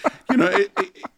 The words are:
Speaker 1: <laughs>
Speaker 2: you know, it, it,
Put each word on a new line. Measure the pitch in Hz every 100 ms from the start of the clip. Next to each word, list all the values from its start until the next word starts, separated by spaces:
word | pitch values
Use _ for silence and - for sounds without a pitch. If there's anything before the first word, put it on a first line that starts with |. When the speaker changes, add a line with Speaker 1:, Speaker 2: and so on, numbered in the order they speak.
| 311
Speaker 1:
<laughs> | - -
Speaker 2:
you | 262
know, | 339
it, | 403 403 -
it, | 185 - -